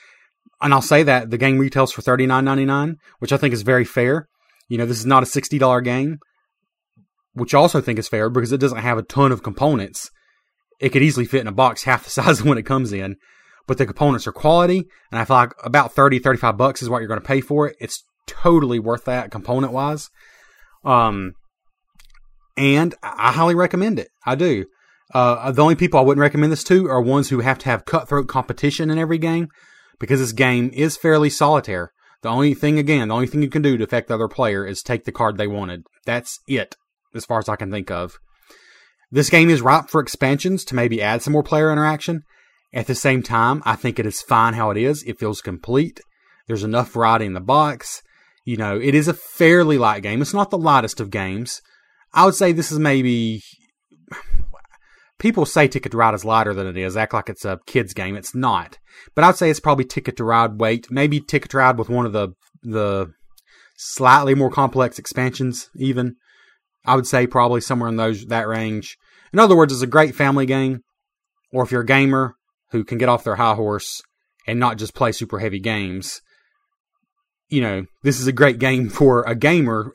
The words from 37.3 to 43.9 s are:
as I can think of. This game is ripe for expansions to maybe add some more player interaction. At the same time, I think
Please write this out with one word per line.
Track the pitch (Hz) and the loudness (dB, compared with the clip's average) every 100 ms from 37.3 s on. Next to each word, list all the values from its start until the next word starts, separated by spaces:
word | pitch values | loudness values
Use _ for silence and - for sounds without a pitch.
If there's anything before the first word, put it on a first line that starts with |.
| 113 | -4
as | 107 | -4
I | 104 | -6
can | 98 | -6
think | 101 92 | -8 -8
of. | 87 90 - _ _ _ _ _ _ _ _ _ | -8 -10 -14 _ _ _ _ _ _ _ _ _
This | 127 147 | -2 2
game | 170 165 | 4 6
is | 156 | 4
ripe | 120 151 156 | 4 2 2
for | 160 | -2
expansions | 127 - 135 143 185 190 - | -2 -2 -2 0 -2 -4 -4
to | 127 | -2
maybe | 120 113 | -2 0
add | 104 117 | -2 -2
some | 143 | 0
more | 151 | -2
player | 147 156 156 | 0 0 2
interaction. | 151 151 151 - 170 - _ _ _ _ | 2 0 -2 -4 -8 -10 _ _ _ _
At | 123 110 | -8 -6
the | 123 | -2
same | 143 131 | 0 0
time, | 120 113 117 135 - | 0 0 2 0 -2
I | 110 | -4
think | 123 | -4